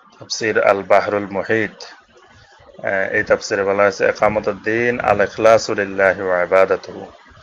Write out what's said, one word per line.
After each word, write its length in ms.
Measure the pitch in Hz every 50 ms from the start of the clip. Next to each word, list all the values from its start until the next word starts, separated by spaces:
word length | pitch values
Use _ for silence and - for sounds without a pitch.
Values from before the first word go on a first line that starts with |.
| _ _ _ -
তাফসির 420 | 117 - - - 120 110 104 92 -
আল 200 | - 101 98 95
বাহরুল 440 | 90 101 98 92 107 101 104 101 95
মুহিত, 520 | 98 95 87 - 110 113 107 98 - - - - - - _ _ _ _ _ _ _ - _ _ _ _ _ - - - -
আহ, 300 | 113 101 95 95 - -
এই 80 | 107 101
তাফসিরে 420 | - 107 98 - - 113 101 98
বলা 180 | 98 98 101 101
হয়েছে 220 | 101 98 - 120
একামতুদ্দিন 960 | 117 104 - 110 107 107 107 104 107 101 95 - 110 110 117 120 123 120 123
আল 200 | - - 104 101
ইখলাসু 540 | 101 92 - - 110 110 113 107 - - 113
লিল্লাহি 480 | 101 101 98 95 95 98 95 90 95 101
ওয়া 200 | 92 90 90 87
ইবাদাতুহু। 640 | 85 92 95 95 95 95 90 - - 92 90 82 - - - _ - - -